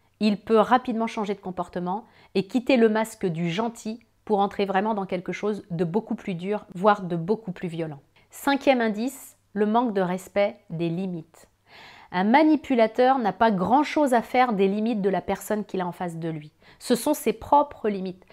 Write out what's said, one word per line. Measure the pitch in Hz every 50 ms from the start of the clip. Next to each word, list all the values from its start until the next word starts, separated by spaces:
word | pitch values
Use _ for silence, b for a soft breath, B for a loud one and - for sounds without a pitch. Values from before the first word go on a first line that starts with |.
| _ _ _ -
il | 208 214 208 190
peut | - - 226 220
rapidement | 208 - 233 254 247 - 226 226 226
changer | 220 - 226 208 190 208
de | 196
comportement | - 190 180 - 175 - - 185 175 175 185 220 240 b b b b b b
et | 196 190
quitter | 190 - 254 233 - 277
le | 240 226 220
masque | 214 220 220 220 - - -
du | 190 160 160 175 170
gentil | 165 190 226 240 226 - - 220 220 247 _ _ _ _ -
pour | - 214 196
entrer | 196 202 - - 202
vraiment | 196 190 190 196 214 226
dans | 202 190
quelque | 185 196 180 175 - 175
chose | - - 208 214 196 - -
de | 175 160 185
beaucoup | 165 165 220 220 - 233
plus | 220 - - 190
dur, | 165 175 190 208 208 - - -
voire | 175 185 214 208 202 190
de | 170 175
beaucoup | 170 165 170 220 214 - - 175
plus | - - 175
violent. | 165 160 165 160 147 139 - _ _ b b b
Cinquième | b - - 285 277 269 - 285 262 247 233
indice, | 220 202 208 226 269 - - - - - _ _ _ -
le | 202 208
manque | 208 214 233 254 247 196
de | 196 185
respect | 175 180 185 180 - - 202 202 208 226 - _ -
des | 165 160 170 170
limites. | 165 170 190 190 180 165 156 _ _ - - _ _ _ _ B B B B B B B B B B
Un | 180 190
manipulateur | 208 233 285 320 311 311 294 - - 269 226 226 220 220 - 247 254 269 277
n'a | 226 202 180
pas | - 233 226
grand-chose | 208 180 185 185 233 285 302 - - 311 302 269 254
à | 233
faire | 220 - - 247 254 247 220
des | 185 196 190
limites | 196 214 214 226 247 208
de | 190 196
la | 190 180 -
personne | - 196 - - - 214 214 202
qu'il | - - 190
a | 180
en | 175 170
face | - 185 175 165
de | 165 165 165
lui. | 160 156 147 151 _ _ b b b b
Ce | b - 247
sont | 233 - 294 302
ses | 294 - 233 214
propres | - - - - 190 196 190 - - - 220
limites, | 202 196 185 190 180 - _ B